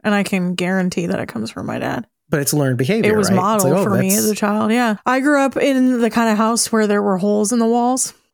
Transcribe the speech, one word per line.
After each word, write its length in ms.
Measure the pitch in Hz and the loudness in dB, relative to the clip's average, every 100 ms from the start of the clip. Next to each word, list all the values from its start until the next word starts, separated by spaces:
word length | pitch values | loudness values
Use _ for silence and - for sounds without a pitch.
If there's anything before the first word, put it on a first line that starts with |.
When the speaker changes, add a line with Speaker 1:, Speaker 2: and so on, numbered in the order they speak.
Speaker 1:
and 100 | 220 | -2
I 80 | 202 | -2
can 300 | 196 190 180 | 0 -2 -2
guarantee 520 | 180 180 190 180 180 175 | -2 -2 0 -2 -2 -4
that 120 | 190 | -4
it 80 | - | -6
comes 220 | 226 220 | -8 -10
from 160 | - - | -8 -8
my 120 | - | -6
dad. 260 | - 262 220 _ _ | -6 -6 -10 _ _
Speaker 2:
But 120 | 156 | -2
it's 140 | 139 | 0
learned 240 | 147 135 127 | 0 0 0
behavior, 340 | 131 214 208 | 0 0 2
Speaker 1:
It 40 | 214 | 2
was 120 | 190 | 2
Speaker 2:
right? 60 | 190 | 2
It's 60 | |
Speaker 1:
modeled 280 | 190 220 185 | 2 2 2
Speaker 2:
like, 80 | 170 | 2
"Oh, 40 | |
Speaker 1:
for 60 | 196 190 | 2 0
me 100 | 190 | 2
Speaker 2:
that's" 80 | 202 | 2
Speaker 1:
as 60 | 214 | 0
a 40 | |
child. 360 | 208 208 214 214 | 0 -2 0 0
Yeah. 240 | 233 240 208 - | 0 0 -2 -2
I 140 | 254 | 0
grew 200 | 277 285 | 2 2
up 160 | 269 - | 2 0
in 440 | 285 262 254 247 | 0 2 2 2
the 100 | 233 | 0
kind 200 | 226 226 | 0 0
of 60 | 208 | 2
house 320 | 220 233 - | 2 0 0
where 140 | 220 214 | 0 2
there 160 | 208 | 2
were 160 | 202 185 | 0 0
holes 340 | 208 208 208 | 0 0 0
in 60 | 240 | 0
the 80 | 226 | 2
walls 480 | 240 240 254 - - _ | 2 0 0 -4 -10 _